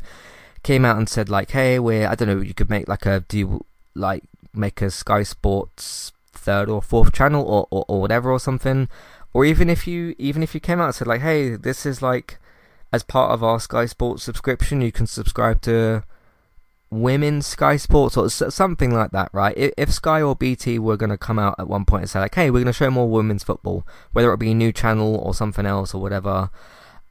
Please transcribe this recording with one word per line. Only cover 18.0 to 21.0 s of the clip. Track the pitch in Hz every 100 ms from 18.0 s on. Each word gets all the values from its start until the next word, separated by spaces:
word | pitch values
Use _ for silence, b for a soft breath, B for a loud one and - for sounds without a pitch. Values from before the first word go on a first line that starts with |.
| 131 135
or | 101
s-, | - 85
something | - 190 170 127
like | 117 107
that, | 95 95
right? | 95 101 -
I-, | 139 -
if | 143
Sky | - 160 156
or | 147 127
B | 127 123
T | 123 117
were | 110
gonna | 104